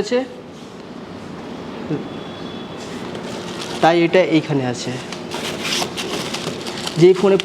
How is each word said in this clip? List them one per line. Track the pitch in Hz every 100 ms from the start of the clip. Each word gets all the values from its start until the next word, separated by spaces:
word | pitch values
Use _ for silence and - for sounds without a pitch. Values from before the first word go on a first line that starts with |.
আছে, | 202 247 262 - - - - - - - - - - - - - - - - 147 - - - - 120 101 - - - - 87 - - - - - - -
তাই | 160 170 165
এটা | 185 156 160
এইখানে | 151 139 127
আছে। | 120 - 123 - - - - - - - - - - - - - - - - - - - -
যেই | 175 185
ফোনে | 202 190